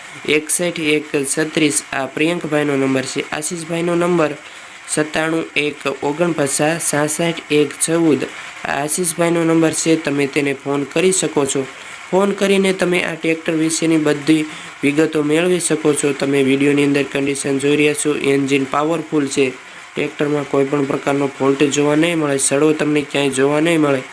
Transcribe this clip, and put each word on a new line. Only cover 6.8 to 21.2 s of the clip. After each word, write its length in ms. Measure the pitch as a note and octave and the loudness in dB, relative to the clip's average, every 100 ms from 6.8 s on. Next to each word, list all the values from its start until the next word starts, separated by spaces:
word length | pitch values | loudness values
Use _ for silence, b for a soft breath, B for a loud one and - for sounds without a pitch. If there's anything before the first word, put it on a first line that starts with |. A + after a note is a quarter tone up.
સાસઠ 680 | - D3 D3+ - E3+ E3 - | -2 0 0 -2 -2 -4 0
એક 180 | D3 D3 - - | 2 2 -2 -2
ચૌદ. 380 | E3 E3 C3 - - B B | 2 4 2 0 -10 B B
આ 180 | - C#3 | -6 -4
આશીષભાઈનો 600 | D3+ F#3 F3+ - E3+ E3 | -2 -2 -2 0 0 2
નંબર 280 | E3 E3 D#3+ | 2 4 2
છે, 240 | D#3+ E3 D#3+ | 2 2 2
તમે 300 | D3 C#3+ C#3 | 2 0 0
તેને 260 | D3+ C#3+ | 0 -2
ફોન 300 | C3+ C#3 C#3+ | -2 -2 -2
કરી 300 | C3+ E3 F#3 | -2 0 2
શકો 340 | F#3 D#3 D3+ C3+ | 2 0 0 0
છો. 200 | C#3 C3+ - B B - | -2 -6 -10 B B -2
ફોન 220 | F#3 G3+ | 0 2
કરીને 400 | G3+ G3 G3 F#3+ | 2 2 4 2
તમે 300 | F#3 F3 F3 | 2 0 0
આ 120 | F3 | -2
ટ્રેક્ટર 380 | D#3+ D#3+ D#3+ - | -2 -2 -2 -2
વિશેની 440 | D#3+ D#3+ D#3+ E3 D#3+ | 0 0 0 2 2
બધી 480 | D3+ D3 C#3+ D#3+ D3+ B B B | 2 0 2 2 0 B B B
વિગતો 400 | C#3 D3 D#3 D#3 | 0 2 2 2
મેળવી 380 | D3 D#3 F3+ F3+ | 2 2 2 0
શકો 320 | - D3+ D3+ | 0 0 2
છો. 200 | C#3+ D3 | 2 0
તમે 300 | C#3 C#3 C#3 | 0 0 2
વીડિયોની 420 | C3 C3+ C#3+ C#3+ | 4 4 4 4
અંદર 200 | C#3+ C#3+ C#3 | 4 2 0
કન્ડિશન 460 | C#3 C#3 C#3 C#3+ C3+ | -2 -2 -2 -2 0
જોઈ 180 | C#3+ D3 | 2 2
રહ્યા 180 | D3 | 2
છો, 220 | D3 D3+ D3 | 2 -2 0
એન્જિન 480 | C#3 C#3 C3+ C#3 | 2 2 2 0
પાવરફુલ 600 | C3+ C#3+ D#3 E3+ D#3 D#3 C3+ | 0 0 0 -2 -2 -2 0
છે. 260 | C#3+ C3 B2+ B B B | 0 0 -2 B B B
ટ્રેક્ટરમાં 560 | - D3 - D3 D3 C#3 | -6 -4 -2 -2 -2 0
કોઈ 140 | C#3 | 0
પણ 200 | C#3 C#3+ | 2 0
પ્રકારનો 420 | C3+ C#3+ D3 C#3 | 0 -2 0 0